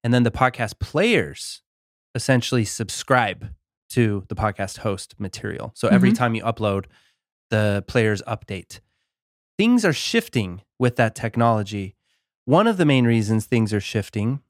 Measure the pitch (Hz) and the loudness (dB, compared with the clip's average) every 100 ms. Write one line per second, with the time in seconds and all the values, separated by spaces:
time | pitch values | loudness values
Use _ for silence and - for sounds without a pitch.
0 | 117 123 117 - 131 - 110 - - 151 | 2 2 2 2 0 0 -8 -6 -6 0
1 | 220 196 76 - - - _ _ _ _ | 2 0 -2 -10 -14 -16 _ _ _ _
2 | _ 117 - 127 - 123 107 - 101 - | _ -6 2 0 2 -2 -2 -4 -8 -8
3 | - 127 110 90 - - _ _ _ - | 0 2 2 -4 -14 -18 _ _ _ 0
4 | 113 101 - 98 110 98 98 - 110 95 | 0 0 -6 -4 -4 -4 -10 -6 -6 -6
5 | - - 98 - 101 - - - 120 190 | -10 -12 -12 -10 -10 -10 -12 -4 4 6
6 | 190 226 120 113 117 113 107 98 95 _ | 6 4 0 0 -4 -2 -2 -2 -6 _
7 | _ _ _ _ _ 110 107 101 - 123 | _ _ _ _ _ 0 2 0 0 0
8 | 110 101 - 110 - 95 - - _ _ | 2 0 -4 -10 -8 -12 -12 -20 _ _
9 | _ _ _ _ _ - 220 247 202 135 | _ _ _ _ _ 0 4 4 2 0
10 | - 233 - 123 95 90 _ _ 123 120 | 0 -2 0 -4 -4 -8 _ _ 0 2
11 | 113 - 117 117 117 110 98 104 95 _ | 0 0 -6 0 2 2 -2 -6 -8 _
12 | _ _ _ _ - 156 226 190 151 135 | _ _ _ _ 0 2 4 2 4 4
13 | 117 117 104 110 - 117 110 104 - 110 | 4 2 2 0 2 0 2 -2 -2 -4
14 | - 107 110 139 | -4 -4 -4 -4